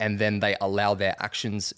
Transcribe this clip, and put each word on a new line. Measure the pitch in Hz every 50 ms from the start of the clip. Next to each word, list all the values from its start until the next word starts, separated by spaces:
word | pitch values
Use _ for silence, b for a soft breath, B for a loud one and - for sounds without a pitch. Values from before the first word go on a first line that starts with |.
and | 107 107 104 98
then | 107 107 104 104
they | 104 104 98 -
allow | 101 98 98 101 104 101 104
their | 95 98 95 - -
actions | - 104 - - - 117 101 104 92 - -